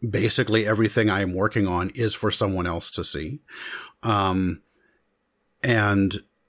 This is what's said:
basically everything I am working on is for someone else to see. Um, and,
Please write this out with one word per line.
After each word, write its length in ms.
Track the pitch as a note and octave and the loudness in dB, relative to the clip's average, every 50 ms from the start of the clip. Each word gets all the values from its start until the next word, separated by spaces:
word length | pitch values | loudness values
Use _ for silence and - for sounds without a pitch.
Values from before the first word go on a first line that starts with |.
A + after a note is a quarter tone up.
| - | -6
basically 600 | A2+ G2+ G#2 A2 G#2+ - - B2 G#2+ A2 A2 G#2 | -4 -2 0 2 2 2 2 2 2 2 2 2
everything 420 | G#2 A2 G#2+ A2 G#2+ - A#2+ A2 G#2+ | 2 2 2 2 2 2 2 2 2
I 120 | F#2+ G2 | 2 0
am 120 | G2 F2+ F2+ | 0 -2 -2
working 340 | F#2 G2+ A2 - A#2 G2+ | -2 -2 0 0 0 0
on 220 | F#2 F2+ F2 F2+ F#2 - | 2 0 0 -2 -2 -4
is 180 | B2 A#2 G#2 - | -2 -2 -2 -2
for 160 | - G#2+ G#2 | 0 -2 -2
someone 380 | - - G#2+ G2 F#2+ F2+ F2 | 0 0 0 0 0 -2 -2
else 240 | F2 E2 E2+ - - | -2 -4 -2 -4 -2
to 120 | - - E2+ | -2 -2 -2
see. 360 | - - D2 D#2 D#2+ C#3 D3+ _ - - - - - - - - - _ - - | -2 -2 -2 -4 -8 -10 -12 _ -18 -18 -16 -14 -12 -12 -14 -14 -18 _ -6 -2
Um, 580 | A2+ G#2+ G2+ G2 F#2+ F#2 F#2+ F#2 F2+ E2 - _ _ _ _ _ _ _ _ _ _ _ _ _ _ _ _ _ _ _ - - | 0 2 2 2 2 2 2 0 0 -2 -6 _ _ _ _ _ _ _ _ _ _ _ _ _ _ _ _ _ _ _ -6 0
and, 500 | B2+ A#2 A2 G#2 G#2 G2+ G2 G2 F#2+ - - - _ _ _ _ | 2 2 4 4 4 4 2 2 2 0 -4 -6 _ _ _ _